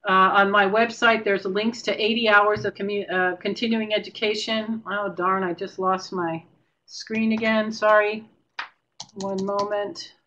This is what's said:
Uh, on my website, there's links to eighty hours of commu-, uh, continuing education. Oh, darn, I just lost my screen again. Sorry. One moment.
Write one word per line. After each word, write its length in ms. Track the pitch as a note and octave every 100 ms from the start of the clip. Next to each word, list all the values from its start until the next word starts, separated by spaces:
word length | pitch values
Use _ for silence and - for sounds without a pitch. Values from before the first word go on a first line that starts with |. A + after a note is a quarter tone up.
| G3+
Uh, 240 | F#3+ F#3+
on 180 | G3+ G3
my 140 | G3+
website, 600 | G3 G#3+ A3+ - A#3 A3+
there's 200 | G#3+ G3
links 380 | G3 F#3+ A3 A#3
to 200 | - -
eighty 240 | A3 A3+ A3+
hours 380 | G#3 G#3 G#3
of 100 | G#3
commu-, 360 | - G3 G3+ F#3+
uh, 240 | F#3 F#3 F3
continuing 560 | G#3 G3 A#3 A3+ G#3+
education. 880 | G#3+ G#3 - G#3+ A3 - A3 G#3+ A3+ -
Oh, 240 | G3+ G3+
darn, 320 | F3+ F#3+ F#3+
I 100 | F#3
just 260 | E3+ G3 F#3+
lost 320 | F#3 F#3+ -
my 300 | F#3+ E3+ E3 - _ _ _ _
screen 460 | - - A3 A3
again. 380 | A3 A3 A3 G#3+
Sorry. 540 | A3 G#3+ G#3+ G#3 G#3+ - _ _ - - _ _ _ -
One 300 | G3 G3 G3
moment. 720 | G3 G3+ G3+ G#3 G3+ E3+ - _